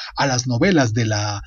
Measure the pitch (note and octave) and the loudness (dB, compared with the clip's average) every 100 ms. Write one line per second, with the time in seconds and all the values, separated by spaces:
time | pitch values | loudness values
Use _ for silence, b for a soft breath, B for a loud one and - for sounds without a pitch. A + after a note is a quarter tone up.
0 | B B C#3+ B2 B2+ A#2+ F3+ E3+ A#2+ A2 | B B 0 0 0 2 4 4 2 2
1 | A2 G#2+ G#2 G#2 | 0 -2 -2 -6